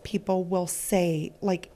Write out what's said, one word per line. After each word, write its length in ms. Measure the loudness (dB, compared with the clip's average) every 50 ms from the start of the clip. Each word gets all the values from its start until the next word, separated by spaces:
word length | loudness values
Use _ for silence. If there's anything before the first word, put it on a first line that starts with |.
| -10
people 400 | -4 -4 -4 0 2 0 0 2
will 240 | 0 0 0 0 -2
say, 680 | -4 -6 -2 0 2 4 4 4 2 0 -2 -4 -6 -4
like, 300 | -2 0 0 0 -2 -8 -2